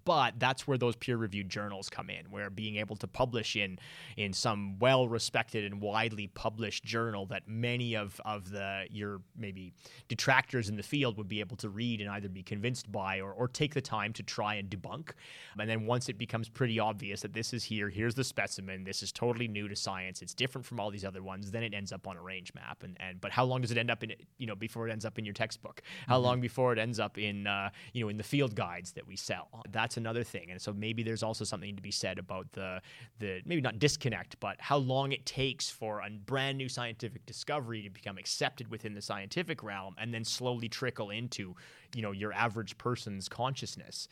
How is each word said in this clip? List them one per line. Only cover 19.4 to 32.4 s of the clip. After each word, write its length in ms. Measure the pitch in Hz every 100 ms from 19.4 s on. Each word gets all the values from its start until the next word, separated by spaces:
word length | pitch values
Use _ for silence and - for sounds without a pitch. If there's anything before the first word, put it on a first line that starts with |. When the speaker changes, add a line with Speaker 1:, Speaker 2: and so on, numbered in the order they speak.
| 117
Speaker 1:
new 220 | 104 104
to 80 | 98
science, 460 | 104 95 92 92
it's 120 | 87
different 320 | - 127 135 120
from 140 | 120
all 100 | 104
these 140 | 101
other 180 | 95 95
ones, 300 | 95 95 101
then 100 | 113
it 100 | 117
ends 200 | 101 95
up 160 | 95 92
on 80 | 90
a 40 |
range 320 | 90 92 90
map. 300 | - 60 -
And, 140 | 92 90
and, 220 | 92 92
but 100 | 101
how 140 | 123
long 160 | 127 127
does 100 | 120
it 80 | 117
end 140 | 120
up 100 | 117
in, 100 | 110 101 - -
you 100 | 117
know, 80 | 98
before 320 | 113 117 113
it 20 |
ends 140 | 110
up 140 | 110 110
in 60 |
your 100 | 104
textbook? 480 | 98 113 - - - - - -
How 100 | 127
Speaker 2:
Mm-hmm. 80 |
Speaker 1:
long 160 | 123 123
before 320 | 123 - 127
it 60 | 113
ends 200 | 113 110
up 200 | 104 -
in, 280 | 104 101 101
uh, 240 | 98 101 - -
you 100 | 123
know, 60 | 107
in 80 | 104
the 60 |
field 320 | 104 143 135
guides 380 | 104 90 87 90
that 140 | - -
we 100 | 95
sell? 320 | - 90 80 113 107
That's 260 | 110 117 -
another 260 | 113 117
thing. 260 | 120 95 85
And 100 | 90
so 120 | -
maybe 300 | 101 110 113
there's 200 | 110 110
also 220 | 110 110
something 320 | 107 98 95 98
to 60 |
be 80 | 101
said 280 | - 98 95
about 320 | 92 95